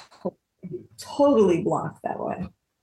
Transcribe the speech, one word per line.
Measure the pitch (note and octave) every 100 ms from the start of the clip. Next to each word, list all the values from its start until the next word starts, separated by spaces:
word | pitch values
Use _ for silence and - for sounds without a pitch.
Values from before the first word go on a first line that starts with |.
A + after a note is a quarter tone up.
| - -
to-, | F3+ _ _ _ F#3 F4+ - -
totally | - - C#4+ A3 F#3+ E3+
blocked | F3 D3+ - -
that | - -
way. | - - F#2 _ _ _